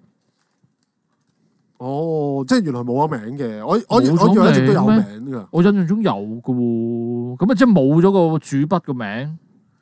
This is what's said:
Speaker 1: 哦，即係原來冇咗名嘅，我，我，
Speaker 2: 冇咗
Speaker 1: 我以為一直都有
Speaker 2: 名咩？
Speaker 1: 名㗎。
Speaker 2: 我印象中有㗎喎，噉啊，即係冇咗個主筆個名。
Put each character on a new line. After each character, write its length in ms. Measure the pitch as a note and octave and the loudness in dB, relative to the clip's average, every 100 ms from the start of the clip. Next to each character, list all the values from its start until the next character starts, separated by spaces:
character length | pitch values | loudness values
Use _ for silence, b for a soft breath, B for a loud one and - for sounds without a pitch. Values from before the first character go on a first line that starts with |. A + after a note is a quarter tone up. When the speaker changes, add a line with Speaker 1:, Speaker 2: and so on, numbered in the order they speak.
| _ _ _ _ _ _ _ _ _ _ _ _ _ _ _ _ _ - | _ _ _ _ _ _ _ _ _ _ _ _ _ _ _ _ _ -14
Speaker 1:
哦， 680 | B2+ C#3 E3 D#3 C#3+ C#3 B2+ | -10 -6 -4 -4 -4 -4 -2
即 100 | B3+ | 0
係 60 | |
原 100 | F#3 | 0
來 60 | B2 | -4
冇 280 | A#2+ B2+ D#3 | -4 -2 -2
咗 100 | C#3 G#2+ | -4 -10
名 120 | C#3 | -10
嘅， 260 | B2 G#2+ A2 | -8 -8 -4
我， 60 | G#3 - | -4 0
我， 140 | A3+ | 2
Speaker 2:
冇 140 | C3 E3+ | 2 4
咗 120 | F3+ | 4
Speaker 1:
我 60 | |
以 40 | G#3+ | 6
為 120 | A3 | 4
一 40 | |
直 120 | C#3+ C3 | 4 4
都 60 | |
有 120 | - G3+ | 2 4
Speaker 2:
名 100 | A3 | 2
咩？ 220 | G3+ G#2 | 0 -6
Speaker 1:
名 140 | C4 B3+ | -10 -10
㗎。 80 | F#3 | -4
Speaker 2:
我 120 | D#3+ | 2
印 120 | F3+ | 2
象 120 | G3+ E3+ | 2 0
中 160 | G#3+ | 0
有 100 | G3 | -2
㗎 300 | G2+ G#2 A2+ | -4 -6 -8
喎， 920 | A#2+ B2 A#2+ A#2 A#2 A#2 A#2 A#2+ A#2+ B2 | -4 -2 -2 -2 -4 -4 -6 -6 -8 -2
噉 120 | G3 | 0
啊， 40 | |
即 100 | B3 | 2
係 80 | C4 | 4
冇 300 | F#3 C3+ D#3 | 4 4 4
咗 100 | F#3 | 4
個 260 | G3 E3 D#3+ | 4 2 0
主 180 | - C3+ | -4 -4
筆 220 | D3+ F3+ | -2 -2
個 120 | - | -4
名。 460 | B2+ G#2+ G#2+ C#3+ D#3+ _ _ _ _ | -8 -8 -8 -10 -12 _ _ _ _